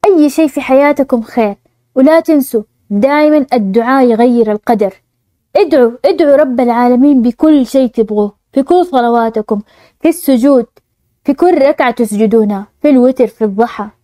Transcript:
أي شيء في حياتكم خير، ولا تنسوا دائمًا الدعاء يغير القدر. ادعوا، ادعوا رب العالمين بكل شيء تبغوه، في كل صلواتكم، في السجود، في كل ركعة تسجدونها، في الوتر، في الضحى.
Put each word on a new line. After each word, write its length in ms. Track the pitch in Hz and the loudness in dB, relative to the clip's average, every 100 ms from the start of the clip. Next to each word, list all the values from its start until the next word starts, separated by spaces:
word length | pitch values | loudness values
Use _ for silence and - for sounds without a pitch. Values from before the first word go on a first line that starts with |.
أي 260 | 427 359 294 | 0 0 0
شيء 160 | - 320 | 0 -2
في 140 | - | -4
حياتكم 640 | 262 262 285 294 269 240 | -2 0 2 0 -2 -4
خير، 320 | 220 - 214 202 _ _ _ | -4 -4 -4 -6 _ _ _
ولا 260 | - 269 320 | 0 2 2
تنسوا 420 | 330 311 262 226 208 _ _ | 2 -2 0 -6 -8 _ _
دائمًا 560 | 202 262 294 302 302 269 | -2 0 0 2 0 0
الدعاء 540 | 247 196 196 233 269 254 | -2 -2 -2 0 0 2
يغير 460 | 220 240 240 220 | 2 0 0 0
القدر. 420 | 208 - 220 196 - _ _ _ _ _ - | -4 -4 -2 -2 -6 _ _ _ _ _ -2
ادعوا، 340 | 370 285 240 240 | 0 2 0 0
ادعوا 320 | 311 339 311 277 | -4 0 2 2
رب 240 | 294 240 | 2 0
العالمين 640 | 240 233 247 247 285 277 | -2 0 0 2 2 2
بكل 440 | 233 - 311 302 247 | 0 0 2 2 2
شيء 220 | 269 254 | 0 -2
تبغوه، 440 | 240 214 214 208 _ _ | -2 -2 -2 -4 _ _
في 100 | - | -6
كل 240 | 269 359 359 | 0 0 0
صلواتكم، 720 | 277 233 233 226 220 214 208 - _ _ _ | -2 0 0 -2 -4 -6 -6 -8 _ _ _
في 80 | 311 | -4
السجود، 580 | 330 - 254 262 269 233 _ _ _ _ _ | -2 -2 0 2 0 -2 _ _ _ _ _
في 100 | - | -6
كل 240 | 277 349 339 | 0 0 2
ركعة 320 | 269 302 262 | 0 0 -2
تسجدونها، 760 | 233 226 208 220 226 214 202 202 _ | -2 -4 -2 0 0 0 -4 -10 _
في 80 | 294 | 0
الوتر، 360 | 269 247 262 226 | 2 2 0 -4
في 180 | - | -2
الضحى. 420 | 220 196 233 - 208 _ | -6 -2 -4 -4 -14 _